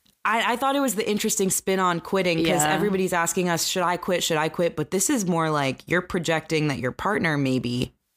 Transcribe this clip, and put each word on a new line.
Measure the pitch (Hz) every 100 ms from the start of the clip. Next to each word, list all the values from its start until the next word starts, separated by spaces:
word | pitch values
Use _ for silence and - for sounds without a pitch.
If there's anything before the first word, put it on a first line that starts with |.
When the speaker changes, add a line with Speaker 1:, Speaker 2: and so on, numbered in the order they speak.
| _ _ 202
Speaker 1:
I, | 226 202
I | 240
thought | 269 277
it |
was | 269 190
the | -
interesting | 208 220 - 190
spin | - - 190
on | 185 170
quitting, | - 196 180 165
'cause | 160 -
Speaker 2:
Yeah. | 151
Speaker 1:
everybody's | 156 208 190 185
asking | 175 170 190 180
us, | 160 -
"Should | 190
I | 170 175
quit? | - 175
Should | - 156
I | 160
quit?" | 170 170 151
But | 147
this | 190 -
is | 262 185
more | 165 160
like | 151 135 127 -
you're | 170
projecting | 180 185 165 156 - 160 151
that | 135
your | 127
partner | - 190 208 170 147
maybe | 135 127 120 123 135 - _